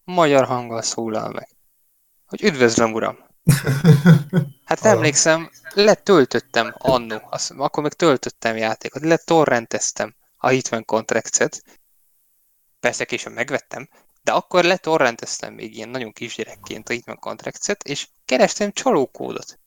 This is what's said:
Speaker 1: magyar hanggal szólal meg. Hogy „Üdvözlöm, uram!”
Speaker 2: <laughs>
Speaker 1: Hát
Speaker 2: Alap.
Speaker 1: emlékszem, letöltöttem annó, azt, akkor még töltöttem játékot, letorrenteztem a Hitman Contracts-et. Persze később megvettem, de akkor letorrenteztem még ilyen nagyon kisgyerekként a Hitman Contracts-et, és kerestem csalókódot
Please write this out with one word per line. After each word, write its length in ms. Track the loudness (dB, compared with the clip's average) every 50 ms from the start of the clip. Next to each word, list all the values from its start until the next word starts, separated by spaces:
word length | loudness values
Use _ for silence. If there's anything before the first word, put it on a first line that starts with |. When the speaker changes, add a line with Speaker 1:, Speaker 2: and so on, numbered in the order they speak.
| _
Speaker 1:
magyar 420 | -4 0 2 4 4 4 4 2
hanggal 360 | 2 -2 -6 -6 -8 -8 -8
szólal 480 | -8 -6 -6 -6 -6 -6 -4 -6 -6 -8
meg. 200 | -8 -12 -14 -16 _ _ _ _ _ _ _ _ _ _ _ _ _ _ _
Hogy 160 | _ -8 -4 -2
„Üdvözlöm, 500 | -2 2 4 2 2 4 2 0 0 0
uram!” 240 | -2 -4 -4 -6 -8 -14 _ _ _ 2
Speaker 2:
<laughs> 540 | 2 2 2 0 -2 -2 4 6 6 6 8 8 8 6 6 4 0 -2 -2 -2 -2 -6 _ _
Speaker 1:
Hát 140 | -4 -2 2 2
Speaker 2:
Alap. 120 | 4 4
Speaker 1:
emlékszem, 540 | 4 2 2 2 2 2 2 2 0 -2 -8 -18 _ -20 -4 0
letöltöttem 1000 | 4 4 4 4 4 4 4 6 6 6 4 0 -4 -4 _ 0 0 0 -2 -4
annó, 380 | -4 0 0 0 0 0 -4 -10 -12 -10 -10
azt, 240 | -10 -10 -10 -10 -6
akkor 260 | -4 -4 -4 -2 -4 -4
még 80 | -4 -2
töltöttem 640 | 0 2 2 2 2 -2 -8 -10 _ -4 -4 -2
játékot, 440 | -2 -2 -4 -4 -4 -8 -10 -10 -4 -2
letorrenteztem 1120 | 0 0 0 2 2 2 4 4 4 2 0 -2 -4 -6 -6 -6 -6 -6 -6 -8 -8 -10 _ _ _ _
a 100 | _ -2
Hitman 380 | 0 0 0 -2 -4 -6 -8 -4
Contracts-et. 800 | -4 -4 -4 -2 -2 -4 -4 -2 -2 -2 -2 -2 -2 -4 -8 -20 _ _ _ _ _ _ _ _ _ _ _ _ _ _ _ _ _ _ _ _ _ _ _
Persze 260 | -4 -4 -4 -4 -6
később 280 | -6 -6 -8 -8 -8 -8
megvettem, 560 | -8 -6 -6 -6 -8 -8 -10 -14 -16 -16 -16 _ _ _ _ _ _ _
de 80 | -2
akkor 320 | -2 -2 -2 0 0 2 2
letorrenteztem 880 | 2 0 -2 -2 -2 0 2 2 0 0 -4 -8 -12 -12 -12 -12 -14 -14
még 220 | -14 -16 -14 -14
ilyen 140 | -14 -14 -12
nagyon 220 | -10 -10 -12 -12
kisgyerekként 800 | -14 -14 -14 -12 -10 -12 -12 -12 -14 -18 -16 -14 -14 -12 -10 -8
a 40 | -8
Hitman 260 | -8 -8 -12 -16 -14
Contracts-et, 640 | -14 -14 -12 -12 -12 -14 -12 -8 -6 -6 -6 -6 -8
és 240 | -10 -10 -10 -12 -14 _ _ _
kerestem 460 | -2 0 2 2 2 0 -2 -6 -6
csalókódot 880 | -6 -4 -2 0 2 2 0 -2 -4 -10 -10 -10 -10 -12 -14 -16 -20 _ _